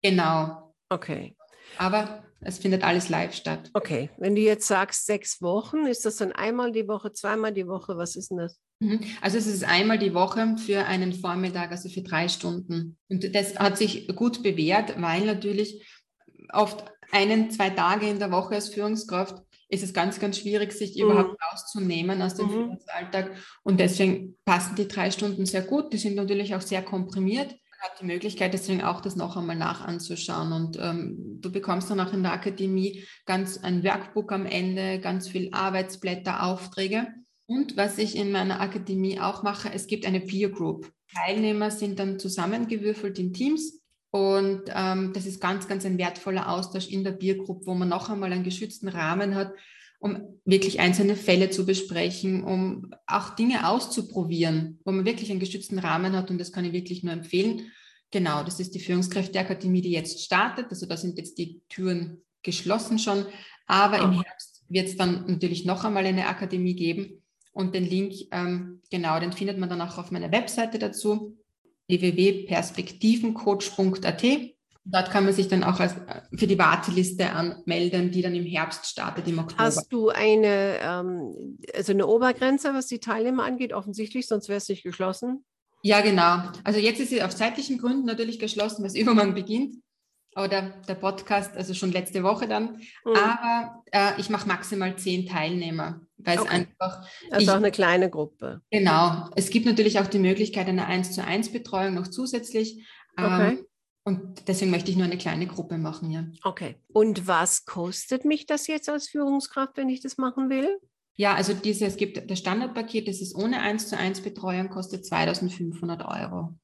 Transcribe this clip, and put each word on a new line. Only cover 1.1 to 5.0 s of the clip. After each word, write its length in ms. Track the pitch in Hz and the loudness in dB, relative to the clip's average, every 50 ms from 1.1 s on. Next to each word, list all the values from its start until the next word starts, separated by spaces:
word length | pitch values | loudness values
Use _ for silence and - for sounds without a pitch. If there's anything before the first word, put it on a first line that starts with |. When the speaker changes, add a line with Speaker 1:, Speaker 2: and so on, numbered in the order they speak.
| 156 - - - - _ - _ _ _ - - - - | -8 -8 -8 -14 -18 _ -20 _ _ _ -20 -20 -8 -2
Speaker 1:
Aber 460 | 180 185 190 214 214 208 - - - - _ _ | 0 2 2 2 0 0 -6 -12 -16 -20 _ _
es 160 | - - 185 - | -10 -10 -8 -2
findet 260 | - 190 185 185 180 | 2 2 2 4 4
alles 240 | 175 175 175 180 180 | 4 4 2 2 0
live 260 | 165 160 175 175 - | 0 0 0 -2 -4
statt. 360 | - - 170 160 160 - - - | -8 -6 -6 -6 -6 -8 -2 -2
Speaker 2:
Okay, 360 | 214 - - 160 123 131 147 - - | -2 -2 0 -2 -2 -2 -4 -8 -4
wenn 180 | 180 190 208 | 0 2 4
du 60 | 208 | 6
jetzt 260 | 214 220 214 208 - - | 6 4 4 4 2 2
sagst, 380 | 208 185 190 196 - - | 2 2 2 2 0 -4